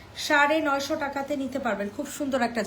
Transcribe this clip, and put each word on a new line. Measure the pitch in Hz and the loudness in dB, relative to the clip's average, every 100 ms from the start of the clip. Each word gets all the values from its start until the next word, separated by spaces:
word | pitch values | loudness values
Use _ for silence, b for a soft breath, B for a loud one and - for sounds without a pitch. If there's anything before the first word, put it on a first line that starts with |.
| B - - | B -6 2
সাড়ে | 302 285 320 294 | 4 6 4 2
নয়শো | 277 269 311 | 0 0 -2
টাকাতে | 285 277 277 285 | -2 -4 -4 -2
নিতে | 262 262 233 | -2 -2 -2
পারবেন, | 202 202 - | -2 -2 -6
খুব | 285 - | -6 -4
সুন্দর | 285 254 233 | -2 0 0
একটা | 240 | 0